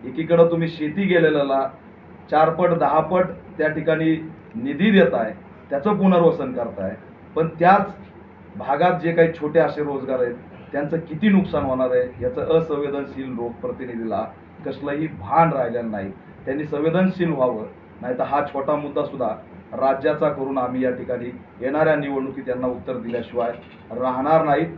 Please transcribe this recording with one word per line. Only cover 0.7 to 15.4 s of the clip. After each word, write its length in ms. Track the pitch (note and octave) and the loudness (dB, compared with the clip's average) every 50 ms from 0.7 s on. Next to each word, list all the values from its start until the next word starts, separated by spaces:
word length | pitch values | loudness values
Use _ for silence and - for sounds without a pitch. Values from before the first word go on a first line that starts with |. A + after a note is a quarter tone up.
| - - D3+ D3 D3+ G3 | -4 -4 -6 -4 -2 -2
गेलेल्याला 680 | G3 E3+ F3+ E3+ D#3 D#3 D3 C#3+ C#3 C#3 C3+ C3+ C3+ - - - - - - - - - - - - - | 0 4 4 6 6 4 4 2 2 2 2 0 0 -2 -6 -14 -20 -20 -20 -20 -20 -20 -20 -20 -8 0
चारपट, 380 | D3+ D3+ D#3+ E3 E3 F3 F3+ E3+ | 4 4 4 4 4 2 2 2
दहापट 560 | E3 - - - D3+ D#3 D#3 D#3 F3+ F3+ C#3 C3 - - - - - - | 4 2 2 2 2 2 2 2 2 2 2 0 -4 -14 -16 -16 -4 0
त्या 100 | D3+ D3+ | 0 0
ठिकाणी 600 | D#3 D#3+ - B2 - D#3 D#3+ D#3+ D#3+ D#3 - - - - - - - | 0 0 0 0 0 2 2 2 0 0 -4 -12 -14 -18 -20 -12 -10
निधी 360 | A2+ A#2+ C#3 D3+ C#3+ F#3+ A3 | -6 -6 -4 0 2 4 6
देताय, 440 | G3 F#3+ E3+ - - A#2+ A2+ A2 - - - - - - - - | 6 6 6 6 4 0 -2 -4 -6 -10 -16 -20 -20 -20 -8 -4
त्याचं 240 | C#3+ C#3 - G#3+ G#3+ | -4 -2 0 0 2
पुनर्वसन 580 | - F#3+ F#3+ F#3 E3+ E3+ E3 D#3 D3 C3+ B2+ | 4 4 4 6 6 6 4 4 2 -6 -6
करताय, 440 | B2+ A#2+ A#2 G#2+ G2 G2+ F#2+ F#2+ - - - - - - - - - | -4 -6 -6 -6 -6 -6 -8 -8 -8 -10 -16 -20 -20 -20 -20 -6 -2
पण 140 | D#3 E3 D#3+ | -2 -2 -2
त्याच 480 | - D#3 E3+ F3+ G3 G3+ G3 - - - - - - - - - - - - - - | 0 2 6 6 6 6 4 -2 -8 -16 -18 -20 -20 -20 -20 -20 -20 -20 -20 -16 -12
भागात 440 | G2+ - - C#3 D3 - B2 - D#3+ | -10 -2 -2 0 2 2 2 2 2
जे 120 | D3+ E3+ | -2 0
काही 200 | E3 E3 E3 D#3+ D#3+ - | 4 4 4 4 2 -4
छोटे 200 | D3+ D3 D3+ E3 | -6 2 4 4
असे 240 | D#3 C#3+ - D3+ D3 | 4 4 0 -4 -4
रोजगार 360 | D3 C#3 C3 B2+ C3 C3 B2+ | -4 -4 -6 -4 -4 0 0
आहेत, 140 | B2 A#2+ A#2+ - - - - - - - | 0 -2 -2 -8 -14 -18 -20 -20 -16 -8
त्यांचं 260 | - C#3 D3+ D#3 E3 E3 | -6 -4 -2 -2 -4 -4
किती 300 | - - D#3+ D#3+ G#3+ G#3+ | -4 -6 -6 0 2 4
नुकसान 360 | G3 F#3 - - D#3+ D3 C#3 | 4 4 4 2 -2 -2 0
होणार 260 | C3 C3 B2+ C3 B2+ | 0 0 0 0 2
आहे, 340 | B2+ B2+ B2 - - - A#2 | 2 2 0 0 -4 -4 -4
याचं 340 | B2+ - D3+ - - D#3+ E3 | -4 -2 -4 -2 2 2 2
असंवेदनशील 760 | E3 D#3+ D3 C#3+ D3 C#3 C#3 C#3 C#3 B2+ - C3 C3+ B2+ A#2+ | 2 0 -2 -4 -2 -4 -4 -6 -6 -8 -10 -10 -10 -8 -6
लोकप्रतिनिधीला 920 | A2+ A#2+ A#2 - - B2+ B2 A#2+ - C3 B2 A#2 A2+ A2+ A2+ G2+ F#2+ A2+ A2+ - - - - - - - | -6 -6 -8 -8 -8 -8 -8 -8 -8 -10 -10 -8 -8 -6 -4 -4 -4 -4 -6 -10 -18 -20 -20 -20 -12 -10
कसलंही 400 | C#3 C3 - C#3+ C#3+ C#3+ D3 D#3+ | -10 -10 -8 -6 -6 -4 -4 -4
भान 460 | D3+ - - - - C3 D#3+ | -6 -6 -10 -6 0 2 2